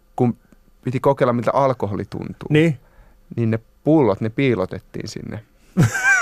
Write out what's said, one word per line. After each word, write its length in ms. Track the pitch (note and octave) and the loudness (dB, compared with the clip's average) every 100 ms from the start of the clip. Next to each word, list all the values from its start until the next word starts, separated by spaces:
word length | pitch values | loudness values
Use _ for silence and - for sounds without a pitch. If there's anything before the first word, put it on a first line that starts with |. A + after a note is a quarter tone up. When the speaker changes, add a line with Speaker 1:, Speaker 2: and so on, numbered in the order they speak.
| _ - | _ 0
Speaker 1:
kun 220 | B2 - _ _ _ _ | 0 0 _ _ _ _
piti 160 | B2+ B2 | -6 -2
kokeilla, 340 | C#3+ C#3 B2+ | 0 2 2
miltä 180 | A#2+ A2 | 0 0
alkoholi 500 | A#2+ C3+ B2 G2+ F#2+ G2+ | 0 0 0 -4 -6 -8
tuntuu, 380 | - F2 - - | -10 -12 -10 0
Speaker 2:
Niin. 300 | D3+ E3 B2+ _ _ - _ - - | 2 2 0 _ _ -20 _ -12 -4
Speaker 1:
niin 160 | A2+ | -2
ne 80 | A2+ _ _ | -2 _ _
pullot, 380 | D3 D#3+ A2+ F#2+ | 2 4 4 2
ne 80 | A2 | -2
piilotettiin 800 | B2 C#3 G#2+ F#2 F#2 - - - | -2 0 0 -2 -8 -14 -14 -12
sinne 360 | - - G#2+ - _ _ - | -12 -12 -14 -16 _ _ 0
<laughs> 80 | C3 G5 G5+ - | 0 2 2 2